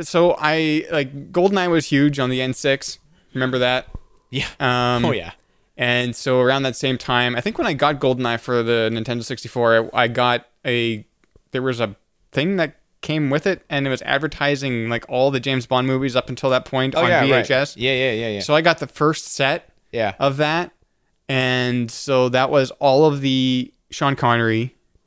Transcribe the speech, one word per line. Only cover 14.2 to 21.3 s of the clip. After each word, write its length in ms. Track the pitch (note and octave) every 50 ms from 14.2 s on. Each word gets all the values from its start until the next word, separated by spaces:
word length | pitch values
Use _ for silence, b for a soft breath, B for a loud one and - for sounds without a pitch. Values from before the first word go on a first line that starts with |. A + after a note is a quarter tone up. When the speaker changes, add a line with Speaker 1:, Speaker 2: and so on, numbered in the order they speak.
| D3+ D3 - - D3 C#3+ C#3+ C3+ C#3 C3+ B2 A#2 A2+ A2+
Speaker 1:
like, 160 | A#2 A#2 - -
all 220 | C#3 B2 C3 C#3
the 80 | C#3 B2+
James 260 | A#2 C#3 C3+ C3 A#2+
Bond 220 | - C3 B2+ B2+ C3
movies 280 | C3 C3 C3+ C3+ A#2
up 140 | B2+ - -
until 220 | B2+ - - C3+
that 140 | B2+ B2+ B2
point 280 | - - C3 C3 C3+ C3
Speaker 2:
Oh, 60 | D#3
Speaker 1:
on 80 | E3+ F3+
Speaker 2:
yeah, 120 | F3 D3+
right. 40 | C3 C#3
Speaker 1:
V 60 | C3+
H 160 | B2 G#2+ -
S. 260 | C3+ C3 C#3+ C#3 -
Speaker 2:
Yeah, 180 | - A#2 C3 C3+
yeah, 180 | B2+ C3 C3
yeah, 160 | A2+ A2 A#2 A2+
yeah. 120 | G#2 G2
Speaker 1:
So 120 | F#2 - D3
I 80 | D#3
got 160 | E3 F3 D#3+ -
the 80 | C#3+
first 400 | B2 - - D3+ D#3 D#3+ - - - -
set 340 | - C#3 C3+ D#3 - - _ _ _ _ _
Speaker 2:
Yeah. 220 | - A#2 A2 G2+ - -
Speaker 1:
of 180 | C3+ C#3 C3+ C#3
that, 320 | D3+ D3 D#3+ E3+ F3 F3 _ _ _ _ _ _ _ _ _ _ _
and 640 | -